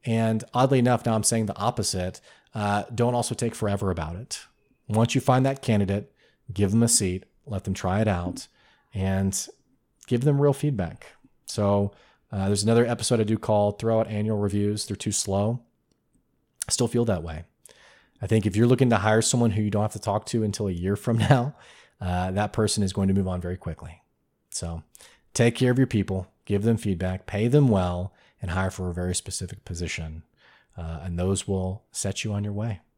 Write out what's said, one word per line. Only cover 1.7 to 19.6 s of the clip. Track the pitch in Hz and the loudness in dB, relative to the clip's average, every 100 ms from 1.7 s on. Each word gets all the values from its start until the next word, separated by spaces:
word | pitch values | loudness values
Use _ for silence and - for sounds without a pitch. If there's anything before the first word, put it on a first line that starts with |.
| - 98 95 90 - _ - _ | -2 -4 -2 -6 -8 _ -20 _
Uh, | 107 104 101 - | -4 -2 -2 -2
don't | 117 120 | 0 2
also | 120 117 | 2 -2
take | 120 117 | -4 -4
forever | - 104 101 98 | -2 -2 0 0
about | 87 78 87 | -2 -6 -10
it. | 127 - - _ _ _ - | -10 -14 -14 _ _ _ -2
Once | 107 117 | 2 2
you | 135 | 2
find | - 131 135 | 4 4 2
that | 135 | 0
candidate, | - 107 95 101 - _ _ _ - | 2 2 2 -2 -6 _ _ _ -10
give | 101 98 | 0 2
them | 113 | 4
a | 117 | 4
seat, | - 98 92 - _ | 4 0 -4 -10 _
let | - 98 | -8 -6
them | - | -4
try | 92 92 98 | -4 -2 0
it | 110 | 2
out, | 90 90 - - _ _ _ _ | 0 -4 -8 -16 _ _ _ _
and | 101 95 95 98 95 - _ _ _ _ _ - | -4 0 2 0 -2 -8 _ _ _ _ _ -4
give | 120 | 0
them | 143 143 | 2 4
real | 143 | 2
feedback. | 139 147 120 87 - - _ _ _ | 2 -2 -2 -4 -8 -20 _ _ _
So, | - - 101 101 101 - _ _ _ | -10 -2 2 2 0 -6 _ _ _
uh, | 101 95 | -4 0
there's | 101 | 2
another | 104 113 120 | 4 4 4
episode | 117 - 117 | 0 0 2
I | |
do | 107 110 | 2 0
called | - 104 104 104 | 2 2 2 0
Throw | 113 110 | 0 0
Out | 107 | 0
Annual | 107 107 107 | -2 -2 0
Reviews. | 101 104 101 104 - | 0 0 0 -2 -6
They're | 101 | -6
too | 107 | -4
slow. | 98 - 98 104 120 _ _ _ _ _ _ _ _ _ _ - | -4 -2 0 0 -2 _ _ _ _ _ _ _ _ _ _ -6
I | |
still | - 120 | -2 0
feel | 120 | 0
that | 117 90 | 0 -2
way. | 82 80 82 _ _ _ - _ _ _ | -4 -10 -14 _ _ _ -20 _ _ _
I | 98 | 0
think | 110 104 | 2 2
if | 101 | 2
you're | 120 | 4
looking | 127 127 | 6 4
to | 107 | 4
hire | 107 107 | 4 2
someone | 113 123 117 | 2 2 2
who | 104 | 2